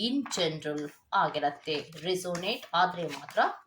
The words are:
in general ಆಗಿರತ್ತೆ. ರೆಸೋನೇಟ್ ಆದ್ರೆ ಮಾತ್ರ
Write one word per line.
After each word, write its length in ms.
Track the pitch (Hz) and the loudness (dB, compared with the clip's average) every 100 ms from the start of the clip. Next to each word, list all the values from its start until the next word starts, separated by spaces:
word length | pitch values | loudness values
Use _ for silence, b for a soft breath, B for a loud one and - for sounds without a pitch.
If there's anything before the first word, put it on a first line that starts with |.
in 220 | 226 277 | 0 0
general 680 | 226 - 165 156 151 151 147 - - | 0 0 0 0 -4 -4 -6 -10 -2
ಆಗಿರತ್ತೆ. 760 | 147 151 147 143 143 - 147 - - | 2 2 2 0 0 -4 -4 -4 -6
ರೆಸೋನೇಟ್ 640 | 175 180 180 170 185 262 - | -2 -2 -2 -2 -2 -4 0
ಆದ್ರೆ 320 | 170 180 175 156 | 4 4 2 -6
ಮಾತ್ರ 320 | - - 208 269 - | -6 -2 2 2 2